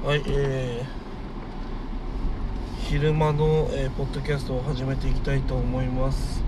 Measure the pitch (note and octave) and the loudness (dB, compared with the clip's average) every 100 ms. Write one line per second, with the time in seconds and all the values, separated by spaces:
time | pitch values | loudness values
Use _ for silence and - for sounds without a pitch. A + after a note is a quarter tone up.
0 | C#3 D3 C#3+ C#3 C#3 C3 B2+ A#2+ C3+ - | 2 0 2 2 2 0 -2 -4 -6 -8
1 | - - - - - - - - - - | -8 -10 -8 -8 -8 -8 -8 -6 -6 -6
2 | - - - - - - - - - D3 | -4 -2 -2 0 -2 -4 -4 -4 0 2
3 | D3+ D3+ D#3 D3 D#3 D#3 C#3+ C3+ C3 C3+ | 4 4 4 4 4 4 2 0 -2 -2
4 | C3+ C#3+ C#3 C#3+ C3 B2+ B2+ C3 C3 C3+ | -2 -2 -2 -2 0 -2 -2 -2 -2 0
5 | C3+ - - C#3 C3 C3 B2 B2+ C3 B2+ | 2 2 2 2 2 0 2 2 0 2
6 | C#3 C3+ - - | 2 2 0 0